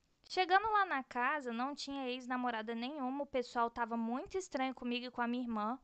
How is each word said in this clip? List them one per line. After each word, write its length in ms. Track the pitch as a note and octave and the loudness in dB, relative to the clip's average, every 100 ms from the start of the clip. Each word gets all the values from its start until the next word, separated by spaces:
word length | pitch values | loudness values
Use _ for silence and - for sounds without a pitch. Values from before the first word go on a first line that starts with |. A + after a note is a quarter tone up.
| _ _ - | _ _ -4
Chegando 420 | F4+ F4+ F#4+ A4 | 0 6 6 6
lá 120 | G#4 F#4+ | 4 4
na 160 | C#4 | 2
casa, 500 | B3+ B3 B3+ D4+ B3 | -2 0 0 0 -2
não 220 | A3+ C4 | -2 -2
tinha 340 | D4 - C#4 C4 | -2 -6 -4 -2
ex-namorada 680 | B3+ B3 B3+ B3 A3+ A3 | -4 -2 -2 0 -2 -2
nenhuma, 480 | A#3 B3 D4+ B3+ C#4 | -4 -4 -2 -2 -2
o 20 | C#4+ | -2
pessoal 420 | B3+ B3 A#3+ A#3 | -2 0 2 0
tava 260 | A#3+ A3+ A#3 | 0 -2 0
muito 420 | A3+ B3 G4+ F#4+ | 0 -2 -2 -4
estranho 360 | F#4 C#4 C4 | -2 0 0
comigo 320 | B3+ A#3+ A#3+ B3 | -2 -2 -2 -2
e 40 | |
com 100 | B3 | -2
a 80 | A#3 | 0
minha 140 | A#3+ | 0
irmã, 340 | A#3+ G#3+ G#3 B3+ | -2 0 0 -2